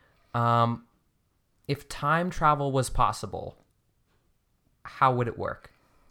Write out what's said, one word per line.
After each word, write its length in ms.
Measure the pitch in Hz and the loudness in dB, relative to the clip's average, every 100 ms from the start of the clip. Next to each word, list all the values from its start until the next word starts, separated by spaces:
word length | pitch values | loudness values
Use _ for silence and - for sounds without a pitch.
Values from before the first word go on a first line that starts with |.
| _ _ _ | _ _ _
Um, 520 | 120 117 117 117 120 - _ _ _ _ _ _ _ - | -2 2 4 2 0 -10 _ _ _ _ _ _ _ -8
if 200 | 139 - | -8 -8
time 440 | - 147 165 180 | -6 -2 0 -2
travel 400 | - 156 147 139 | 2 2 2 0
was 180 | 135 120 | 0 0
possible, 680 | - 107 - 101 - - - _ _ _ _ _ _ _ _ _ _ _ _ | 2 2 0 -8 -10 -12 -16 _ _ _ _ _ _ _ _ _ _ _ _
how 300 | - - 131 | -12 2 2
would 140 | 123 113 | 4 -2
it 100 | - | -4
work? 340 | 95 - - _ _ _ _ | -8 -8 -16 _ _ _ _